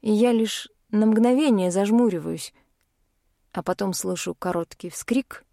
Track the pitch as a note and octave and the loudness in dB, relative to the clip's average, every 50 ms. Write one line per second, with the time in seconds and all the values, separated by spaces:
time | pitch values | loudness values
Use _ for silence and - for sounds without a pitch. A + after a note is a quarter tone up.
0 | - A3 G#3+ G#3 A#3 A#3+ A#3+ A3+ A3+ G#3+ - - - - _ _ _ _ - G#3+ | 0 0 2 4 4 4 4 2 0 0 -4 -8 -12 -14 _ _ _ _ 0 2
1 | A3 A3 A3 G#3+ A3+ A#3+ B3+ C4 D#4 D4 A#3 G3 F#3 F3+ E3+ F#3+ G3+ G3+ A3 A#3 | 4 4 4 4 4 4 4 4 4 2 2 2 2 0 0 0 0 2 2 4
2 | B3 A#3 F#3 E3+ D3+ E3 E3 D#3+ - - _ _ _ _ _ _ _ _ _ _ | 4 2 0 -2 -6 -6 -8 -8 -10 -14 _ _ _ _ _ _ _ _ _ _
3 | _ _ _ _ _ _ _ _ _ _ _ - E3+ - F#3 - G3+ G3 F3+ - | _ _ _ _ _ _ _ _ _ _ _ -10 -6 -6 -4 -4 -4 -4 -4 -4
4 | - F#3+ F#3 F3 - F3+ E3+ _ - F#3 F3 E3+ E3+ _ - _ - F#3 - - | -6 -6 -6 -6 -6 -10 -10 _ -6 -4 -4 -4 -6 _ -12 _ -16 -14 -14 -12
5 | - - A#3+ B3+ C4+ _ - - _ _ | -6 -2 -2 -2 -2 _ -12 -20 _ _